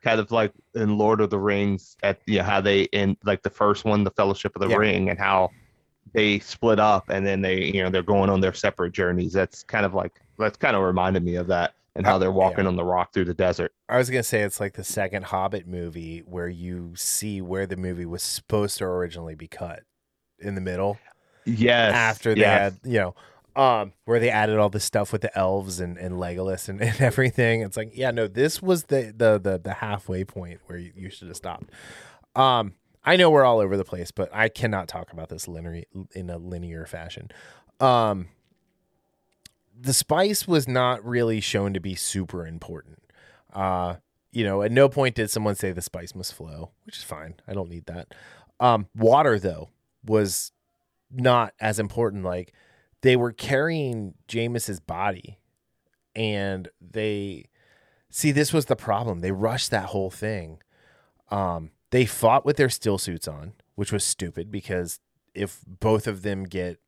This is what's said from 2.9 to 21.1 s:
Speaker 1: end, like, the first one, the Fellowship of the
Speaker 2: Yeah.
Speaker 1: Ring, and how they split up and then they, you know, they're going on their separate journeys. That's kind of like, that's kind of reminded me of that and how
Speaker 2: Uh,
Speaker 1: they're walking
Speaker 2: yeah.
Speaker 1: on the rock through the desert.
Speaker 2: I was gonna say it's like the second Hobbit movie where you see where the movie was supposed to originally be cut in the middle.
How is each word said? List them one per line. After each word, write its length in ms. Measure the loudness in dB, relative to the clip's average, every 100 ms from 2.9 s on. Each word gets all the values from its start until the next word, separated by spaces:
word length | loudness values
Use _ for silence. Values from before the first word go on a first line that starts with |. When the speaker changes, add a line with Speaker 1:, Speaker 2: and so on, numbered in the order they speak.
Speaker 1:
end, 260 | 2 0 0
like, 180 | 0 -2
the 80 | -2
first 340 | 0 2 2
one, 200 | 2 2
the 60 | 2
Fellowship 440 | 2 0 0 -4 -2
of 60 |
the 60 | 2
Speaker 2:
Yeah. 80 | 4
Speaker 1:
Ring, 340 | 4 4 0
and 80 | 0
how 320 | 2 2 2 -2 _ _ _ _ -6
they 240 | 0 2 2
split 420 | -2 -2 2 4
up 300 | 4 4 2
and 160 | -2 0
then 160 | 0
they, 220 | 0 0 0
you 160 | 0
know, 80 | 0
they're 120 | 0
going 280 | 2 2 4
on 100 | 4
their 140 | 2
separate 380 | 0 -4 -2 -4
journeys. 420 | 0 0 0 0
That's 280 | 0 0 -4
kind 220 | -6 0
of 80 | 0
like, 260 | 0 -6 _ _ _
that's 180 | -2 0
kind 180 | 2
of 80 | 4
reminded 400 | 2 2 2 2
me 120 | 0 -4
of 100 | -2
that 260 | 0 0 _ _
and 120 | -2 2
how 100 | 4
Speaker 2:
Uh, 20 |
Speaker 1:
they're 140 | 2
walking 320 | 4 2 4
Speaker 2:
yeah. 40 | 0
Speaker 1:
on 80 | 0
the 80 |
rock 280 | 0 0 0
through 140 | -2 -2
the 80 |
desert. 380 | 0 0 2 -4 _ _
Speaker 2:
I 100 | 0
was 100 | 2
gonna 140 | 0
say 180 | 0 0
it's 200 | -2 -2
like 120 | -8
the 100 | -8
second 420 | -8 -4 -4 -4 -4
Hobbit 420 | -4 -2 -4 -8
movie 520 | -8 -8 -10 -12 -12
where 280 | -12 -8 -8
you 460 | -8 -10 -10 -10 -10
see 460 | -6 -4 -6 -8
where 240 | -6 -4 -4
the 100 | -4
movie 300 | -6 -6 -8
was 160 | -8
supposed 560 | -8 -8 _ -2 -2 -2
to 60 |
originally 500 | -4 -2 -4 -6 -14
be 120 | -14 -16
cut 340 | -12 -12 -12 _ _ _ _ _ _
in 160 | -8
the 60 | -6
middle. 360 | -6 -2 -2 -4 _